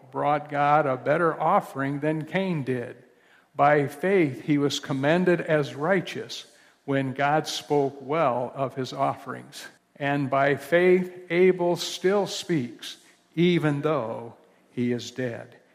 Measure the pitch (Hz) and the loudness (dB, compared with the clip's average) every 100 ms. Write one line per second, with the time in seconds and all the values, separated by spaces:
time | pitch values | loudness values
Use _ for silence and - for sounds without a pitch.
0 | - 135 143 147 147 143 147 151 143 127 | -12 -2 0 0 -2 0 4 4 4 0
1 | 127 160 165 147 156 202 196 135 139 143 | 0 2 2 2 2 2 0 -6 -4 -2
2 | 151 160 147 185 190 165 127 127 120 - | -2 -2 -2 -2 -2 -2 -2 -4 -6 -14
3 | - _ _ _ _ - 143 151 135 - | -20 _ _ _ _ 2 4 4 2 -2
4 | 185 196 151 127 - 147 143 - - 135 | 2 2 2 -2 0 0 0 -2 -6 -2
5 | 143 175 185 170 165 156 131 131 156 190 | 2 2 2 0 2 0 0 -4 0 0
6 | - 127 113 - - _ _ _ - 139 | -2 -10 -12 -14 -16 _ _ _ -4 -2
7 | 131 123 143 156 151 - - 147 139 135 | -2 -2 2 2 -2 -8 0 0 0 -4
8 | 127 160 147 120 123 135 131 - 127 143 | -4 0 2 0 -4 -4 -6 -4 -8 -2
9 | 139 135 - 123 123 - - _ _ - | -2 -2 -10 -12 -14 -18 -20 _ _ -6
10 | 143 143 135 135 139 135 - 170 185 185 | -2 -2 0 2 2 0 2 4 6 4
11 | 180 - - 170 185 180 175 170 - - | 2 -10 -4 4 4 4 0 -2 -4 -2
12 | 185 202 185 - - 165 120 - - - | 0 2 0 -6 -2 -2 -2 -10 -18 -18
13 | _ _ _ 160 175 170 151 143 151 151 | _ _ _ 2 2 4 2 0 -2 -2
14 | 113 117 117 - _ _ _ - 120 120 | -4 -8 -12 -18 _ _ _ -4 -2 -2
15 | 107 - 127 113 117 - _ | -6 -8 -8 -8 -14 -20 _